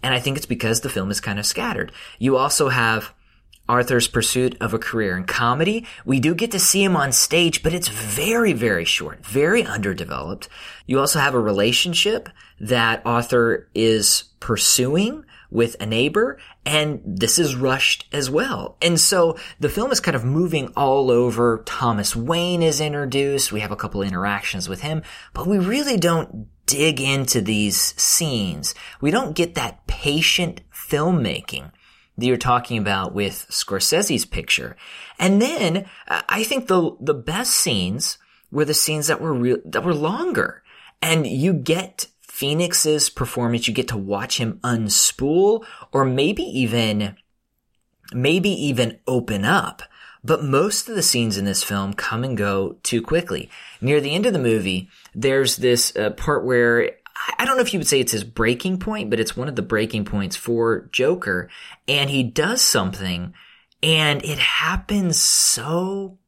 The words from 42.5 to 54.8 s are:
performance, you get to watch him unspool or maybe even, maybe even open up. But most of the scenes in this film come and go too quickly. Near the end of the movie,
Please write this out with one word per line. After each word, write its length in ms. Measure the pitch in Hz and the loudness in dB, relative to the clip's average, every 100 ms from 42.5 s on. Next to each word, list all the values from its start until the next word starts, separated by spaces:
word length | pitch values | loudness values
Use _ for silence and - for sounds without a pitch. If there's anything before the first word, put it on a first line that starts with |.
| 151 175 - 156 151 - | 0 0 0 2 2 0
performance, 580 | - 127 - 117 120 117 | -2 -4 -2 0 0 0
you 60 | |
get 160 | 107 123 | -2 -2
to 80 | 113 | -4
watch 420 | 98 101 120 - | -4 -4 -4 -4
him 200 | 117 95 | -4 -4
unspool 1000 | 120 120 107 - - - 135 165 196 220 - - - | -2 0 2 2 2 0 0 4 4 4 -2 -20 -4
or 100 | 135 | 0
maybe 400 | 131 127 151 208 | 2 2 0 0
even, 720 | 359 127 120 117 110 104 101 95 _ _ _ _ _ _ _ _ - | -4 -2 0 2 2 0 -2 -6 _ _ _ _ _ _ _ _ -10
maybe 380 | 123 131 175 202 | -2 2 2 0
even 500 | 185 143 123 117 - - | -2 -2 0 -2 -2 -2
open 380 | 127 117 104 104 | -2 -2 -2 2
up. 380 | 185 - - - - - - | 2 0 -10 -20 -20 -20 -16
But 220 | 117 156 | -2 0
most 460 | 147 139 196 208 - | 2 2 2 -2 -4
of 60 | 220 | 0
the 60 | |
scenes 360 | - 123 113 98 | 0 2 0 0
in 80 | 101 | -2
this 180 | 95 | -2
film 300 | - 101 98 | -2 -2 -2
come 300 | 98 - 117 | -4 -4 -4
and 120 | 131 113 | -4 -2
go 420 | 101 98 98 - | 0 0 -2 -4
too 180 | - 117 | -2 -2
quickly. 480 | 113 160 175 90 - - - - | 0 -2 -2 -8 -8 -18 -20 -6
Near 220 | 123 147 | 2 2
the 120 | 139 | 2
end 120 | 165 226 | 0 0
of 80 | |
the 60 | 185 | 2
movie, 500 | 120 110 95 92 | 2 2 2 -2